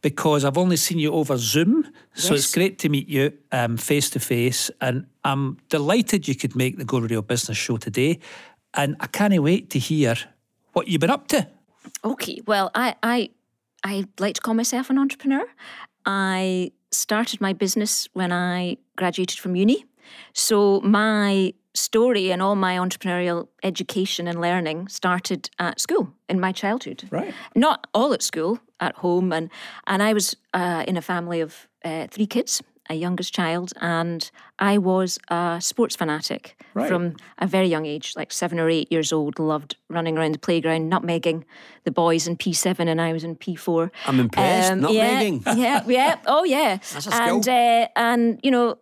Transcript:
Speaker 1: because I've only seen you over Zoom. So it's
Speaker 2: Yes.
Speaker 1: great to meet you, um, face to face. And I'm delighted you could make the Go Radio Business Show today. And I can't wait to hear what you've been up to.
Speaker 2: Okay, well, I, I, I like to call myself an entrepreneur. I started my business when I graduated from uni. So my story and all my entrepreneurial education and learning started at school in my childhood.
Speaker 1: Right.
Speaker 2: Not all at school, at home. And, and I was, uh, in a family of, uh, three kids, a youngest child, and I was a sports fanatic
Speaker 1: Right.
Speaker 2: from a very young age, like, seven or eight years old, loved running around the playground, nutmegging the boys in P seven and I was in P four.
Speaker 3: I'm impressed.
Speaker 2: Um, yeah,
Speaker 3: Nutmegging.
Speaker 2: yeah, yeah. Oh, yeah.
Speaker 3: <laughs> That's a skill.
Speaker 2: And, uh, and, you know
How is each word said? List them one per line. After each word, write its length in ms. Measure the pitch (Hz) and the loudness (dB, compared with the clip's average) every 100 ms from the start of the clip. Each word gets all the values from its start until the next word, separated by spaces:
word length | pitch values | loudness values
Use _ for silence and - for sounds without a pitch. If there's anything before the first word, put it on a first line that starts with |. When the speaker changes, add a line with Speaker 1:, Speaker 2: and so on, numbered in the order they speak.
Speaker 1:
because 420 | 147 143 160 147 | -2 0 2 2
I've 140 | 139 143 | 2 2
only 180 | 185 160 | 2 2
seen 220 | - 170 | 0 0
you 140 | 151 | 2
over 240 | 160 147 131 | 0 0 0
Zoom. 460 | 117 143 170 311 - - _ | 2 2 4 4 0 -8 _
So 220 | - 180 | -4 0
it's 120 | 143 - | 2 2
Speaker 2:
Yes. 80 | |
Speaker 1:
great 240 | - 190 190 | 2 0 0
to 80 | 156 | 0
meet 200 | 143 - | 0 0
you, 240 | 139 143 - _ | 0 0 -2 _
um, 240 | 131 117 113 | -2 0 -2
face 340 | - 147 139 | 0 0 0
to 80 | - | -4
face. 500 | - 120 123 127 - - | -2 0 2 0 -4 -4
And 260 | 131 127 - _ | -2 -2 -6 _
I'm 360 | 139 139 135 127 _ | -2 -2 -2 -6 _
delighted 580 | 156 147 226 214 185 143 | -2 2 2 2 0 0
you 80 | |
could 220 | 131 135 127 | -4 -2 0
make 200 | 131 - | -2 -2
the 80 | |
Go 140 | 127 127 | -2 -2
Radio 240 | 113 113 | 0 -2
Business 340 | 104 120 - 104 | 0 -2 -2 -6
Show 200 | - 113 | -2 -4
today. 420 | 113 110 139 165 - - - _ _ | -2 0 0 0 -6 -20 -20 _ _
And 220 | - 143 147 | -2 -2 -2
I 80 | - | -8
can't 340 | - 208 185 | 0 4 4
wait 300 | 147 185 - | 4 2 0
to 80 | 147 | -4
hear 380 | - 156 127 117 - _ _ _ _ | 0 2 2 2 -6 _ _ _ _
what 160 | 180 - | -4 0
you've 120 | 160 | 0
been 80 | 170 | 2
up 200 | 277 - | 0 2
to. 180 | 294 156 _ _ _ - - | 0 0 _ _ _ -18 -8
Speaker 2:
Okay, 380 | 214 269 - - 226 | -6 -4 -6 -8 0
well, 240 | 208 190 | 0 2
I, 220 | 220 247 - | 0 -2 0
I, 300 | 226 247 208 _ _ _ _ _ | 0 0 -2 _ _ _ _ _
I 240 | 190 196 196 - | -6 -6 -6 -4
like 160 | 202 | -4
to 60 | - | -4
call 140 | - | -2
myself 360 | 226 240 254 262 | 0 0 -2 0
an 80 | 269 | 2
entrepreneur. 480 | 277 - 277 269 480 _ - - - _ | 2 0 0 0 -2 _ -20 -18 -20 _
I 680 | - 196 190 185 190 185 180 _ _ | -4 0 0 0 0 0 -2 _ _
started 500 | - - 214 240 220 | -6 -2 -2 -2 -2
my 120 | 196 | -2
business 560 | 190 196 220 214 - - | 0 0 0 0 -2 -4
when 200 | 185 180 | -4 -2
I 460 | 175 180 180 180 - _ - | 0 -2 -2 -4 -6 _ -4
graduated 420 | 185 170 180 - | -2 -2 -4 -4
from 160 | 180 | -2
uni. 300 | 180 202 294 - _ - - - | 2 4 2 -2 _ -20 -20 -10
So 480 | - - 214 202 196 | -4 2 4 4 4
my 720 | 196 208 214 214 202 196 185 - _ | 4 4 4 2 2 2 0 -2 _
story 600 | - - 220 240 214 185 | -6 0 4 4 4 0
and 100 | 180 | 0
all 140 | 190 202 | 2 2
my 200 | 185 180 | 2 0
entrepreneurial 680 | 185 - 190 175 180 170 - _ | -2 -2 -4 0 0 -2 -6 _
education 640 | 190 165 185 196 190 - 175 | -4 -4 -6 -4 -2 -2 -4
and 140 | 170 | -2
learning 480 | 175 180 160 156 190 | 0 0 -2 -4 -8
started 600 | - 185 180 - 175 - - | -4 0 0 -2 -6 -6 -6
at 180 | 175 - | -6 -4
school 340 | - 339 156 _ - | -2 0 -2 _ -4
in 120 | 185 | -2
my 100 | 185 | 0
childhood. 540 | 185 202 233 - - - | -2 -4 -4 -6 -14 -8
Speaker 1:
Right. 200 | 165 370 - - | -6 -6 -10 -2
Speaker 2:
Not 320 | - 294 - - | 2 4 2 -2
all 180 | 208 277 | 0 2
at 120 | 240 | 0
school, 340 | - 165 165 240 _ _ | -2 -2 -2 -4 _ _
at 160 | 175 - | -6 -2
home. 360 | 180 175 185 | 0 2 2
And, 180 | 160 165 - - - - | -2 -4 -12 -18 -12 -4
and 160 | 196 | 2
I 100 | 214 | 2
was, 220 | 208 190 - _ | 2 0 -6 _
uh, 300 | 185 180 170 - | -2 -2 -2 -2
in 80 | 180 | -4
a 40 | |
family 400 | 165 180 170 170 | -2 -4 -2 -4
of, 280 | 156 - - _ | -4 -8 -20 _
uh, 240 | 170 160 143 | -8 -8 -8
three 160 | - 208 | -4 -2
kids, 340 | 240 - - - _ - | -2 -2 -6 -8 _ -10
a 40 | |
youngest 380 | 160 175 180 185 | -6 -2 -4 -4
child, 400 | - 170 170 180 - | -2 -2 -2 -6 -6
and 480 | 170 165 170 170 - - - - | -4 -2 -2 -4 -10 -14 -20 -2
I 200 | 202 202 | 2 4
was 420 | 180 185 185 - - | 4 2 0 -4 -4
a 300 | 170 175 170 | -2 -2 -2
sports 340 | - - 233 | -4 0 -2
fanatic 680 | - 165 151 - - - - - | 0 -2 -2 -4 -8 -12 -20 -10
Speaker 1:
Right. 140 | - 151 | -6 -2
Speaker 2:
from 260 | 180 175 151 - - | 0 -2 -6 -18 -6
a 80 | 180 | -2
very 220 | 190 190 | 2 2
young 180 | 156 156 | 0 -4
age, 280 | 147 - - | -6 -8 -10
like, 160 | 151 | -8
seven 260 | - 175 170 | -6 -4 0
or 100 | 165 | 2
eight 220 | 165 143 | 2 0
years 220 | 165 156 | -2 0
old, 260 | 160 147 143 | 0 -2 -2
loved 380 | 156 151 147 - _ | -2 -2 -6 -16 _
running 300 | 170 165 160 | -4 -2 0
around 140 | 160 | 0
the 80 | 147 | -2
playground, 500 | - 170 160 160 160 | 0 0 2 0 0
nutmegging 520 | 180 170 170 170 160 - - - - | 0 0 0 0 -2 -6 -20 -20 -8
the 80 | - | -4
boys 340 | 135 170 165 160 | 2 2 2 0
in 100 | 170 | -2
P 160 | 190 | -2
seven 360 | 165 185 180 170 | 0 0 0 0
and 120 | 160 | 2
I 120 | 165 | 0
was 100 | 160 | -2
in 140 | 165 160 | -6 -8
P 180 | - | -8
four. 380 | 165 - 165 165 - - | -6 0 0 0 -4 0
Speaker 3:
I'm 100 | 131 | 2
impressed. 540 | 117 - - - 185 | 2 2 2 4 4
Speaker 2:
Um, 80 | 190 147 | 2 2
yeah, 340 | 220 220 262 | 4 4 2
Speaker 3:
Nutmegging. 340 | 214 139 - 226 | 0 -2 0 0
Speaker 2:
yeah, 280 | 254 277 - | 2 0 2
yeah. 320 | 247 285 302 - | 2 4 0 2
Oh, 160 | 285 | 2
yeah. 360 | 359 269 277 196 | 2 2 2 0
Speaker 3:
<laughs> 80 | - | -6
That's 140 | - 208 | -10 -4
a 60 | |
skill. 240 | 233 240 240 | 0 2 2
Speaker 2:
And, 120 | 220 | 2
uh, 400 | 247 240 233 233 | 4 6 4 2
and, 460 | - 233 240 233 220 | 0 2 4 2 2
you 80 | 269 | 2
know 280 | 247 240 - | 4 2 0